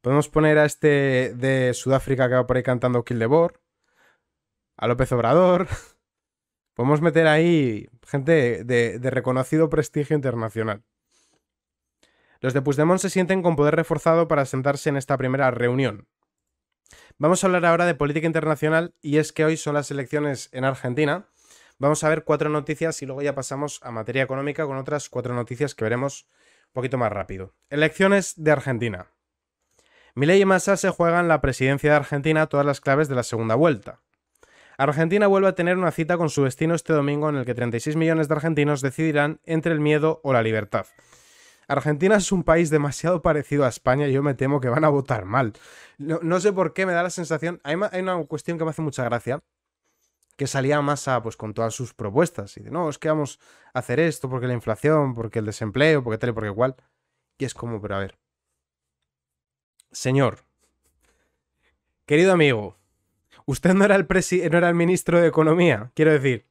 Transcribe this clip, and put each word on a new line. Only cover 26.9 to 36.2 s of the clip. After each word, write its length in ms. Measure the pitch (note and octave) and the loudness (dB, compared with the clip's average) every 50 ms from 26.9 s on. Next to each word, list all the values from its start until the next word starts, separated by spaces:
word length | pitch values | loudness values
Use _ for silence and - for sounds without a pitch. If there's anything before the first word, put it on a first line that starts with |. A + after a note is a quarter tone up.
| C3 | -2
más 160 | B2+ A#2+ G#2+ | -2 -2 -2
rápido. 420 | G2+ G2+ F#2 - F#2+ F#2 F#2 - _ _ _ _ | -2 -4 -8 -8 -10 -12 -12 -16 _ _ _ _
Elecciones 640 | C#3+ D3 D#3 D#3 - - F#3+ F#3+ G3+ G3 F3+ - - | 0 0 0 0 2 2 2 4 4 2 0 -4 -10
de 140 | - D#3 D3+ | -2 2 2
Argentina. 600 | D3+ C#3 - C#3 B2+ A2 A#2+ A2+ G2 F2+ F2+ _ _ _ _ _ _ _ _ _ _ _ _ _ _ _ _ _ _ _ _ _ _ | 2 2 0 -4 -4 -2 -4 -6 -6 -8 -14 _ _ _ _ _ _ _ _ _ _ _ _ _ _ _ _ _ _ _ _ _ _
Milei 260 | B2+ C#3 D#3 F#3 G3 | 0 2 4 6 6
y 60 | G3 | 6
Massa 320 | F#3+ F#3+ F3+ - G3 G3 F#3 | 4 4 2 2 0 0 0
se 100 | - F#3+ | 0 -2
juegan 400 | F3 - E3+ E3+ E3+ F3 F3 E3+ | 0 2 0 2 2 2 2 2
la 140 | D#3 D3 | 2 2
presidencia 480 | - C3+ B2 - C3 C3 C#3+ C#3 - D3+ | 2 -2 -2 0 0 0 0 2 2 2
de 60 | D3+ | 2
Argentina, 500 | D3 C#3+ - D3 C#3+ C#3 D#3 D#3 D#3 D#3 | 2 2 -2 -4 -2 0 0 2 2 0
todas 180 | D3+ - C#3+ C#3+ | 2 2 0 2
las 160 | C#3+ C#3 - | 0 -2 -2
claves 280 | _ C#3+ C#3 D3 D#3 C#3 | _ 0 2 2 2 0
de 60 | C3+ | 0
la 80 | B2 | -4
segunda 340 | A#2+ - - A2+ A2+ A2+ A2 | -2 -2 -4 -4 0 0 2
vuelta. 440 | C3 D#3 E3+ C#3+ G2+ - - - _ _ _ _ _ _ _ _ _ _ _ _ _ _ _ - - | 4 4 2 2 0 -6 -18 -20 _ _ _ _ _ _ _ _ _ _ _ _ _ _ _ -4 -2
Argentina 480 | C#3 C#3+ C3+ D3 E3 E3 F#3+ G#3 G#3 | 0 0 2 0 0 2 2 2 4
vuelve 220 | G3+ G3 F#3+ G3 F#3+ | 4 4 4 4 2
a 60 | F#3 | 2
tener 220 | F3+ E3+ F3 F3+ | 0 0 0 0
una 140 | F#3 F#3 E3 | 0 0 -2
cita 260 | - - D#3+ D3+ F3 | -2 -2 -2 -2 0
con 140 | E3+ | 0